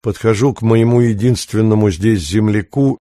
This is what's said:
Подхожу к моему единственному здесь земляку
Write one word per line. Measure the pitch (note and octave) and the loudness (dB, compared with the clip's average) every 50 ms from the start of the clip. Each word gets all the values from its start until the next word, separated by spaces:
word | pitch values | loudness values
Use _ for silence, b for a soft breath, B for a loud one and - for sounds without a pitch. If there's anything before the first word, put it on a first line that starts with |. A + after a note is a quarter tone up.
Подхожу | _ A2+ G2+ - - A2+ A2 G2+ A#2+ C#3+ A#2 | _ -8 -8 -2 0 0 0 2 0 0 -2
к | - - | -2 0
моему | A2+ A2+ A2+ A2+ A#2 A#2+ A#2+ | 0 2 2 2 2 2 2
единственному | A#2+ A#2+ A2 G2 G#2 B2+ B2 - - - - G#2+ A2 A2 G#2+ G#2+ G#2+ G#2 | 2 0 0 0 0 0 0 -2 -4 -6 -2 0 0 2 2 2 2 0
здесь | F#2 D#2+ F#2 A2+ A2 G2+ | 0 0 0 0 0 0
земляку | E2 D2 F2 A2 G#2+ G#2+ G#2 G#2+ F#2 _ - C#3 C#3 C3+ C3 - | -2 -2 -2 0 0 0 0 -2 -4 _ -4 -2 0 0 -2 -4